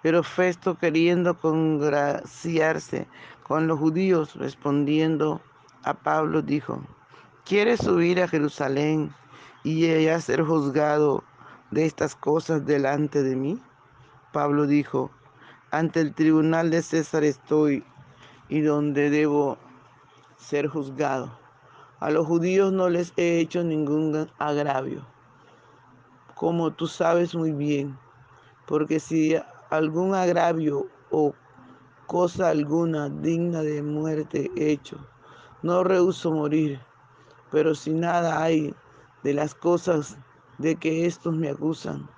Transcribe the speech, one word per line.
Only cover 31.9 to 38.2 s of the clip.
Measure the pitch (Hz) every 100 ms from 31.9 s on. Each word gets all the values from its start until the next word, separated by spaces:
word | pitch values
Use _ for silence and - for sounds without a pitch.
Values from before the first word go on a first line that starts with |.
| - -
cosa | 175 175 180 180
alguna | 156 147 160 170 160 143
digna | 151 147 165 175 165
de | 156 151
muerte | 147 151 156 156 151 151 139 -
he | 151
hecho, | 147 - 147 139 _ - - - -
no | 160 175
rehúso | 180 185 180 180 170
morir. | 156 151 151 156 135 - _ - - - - -
Pero | 151 156
si | 151 -
nada | 160 170 175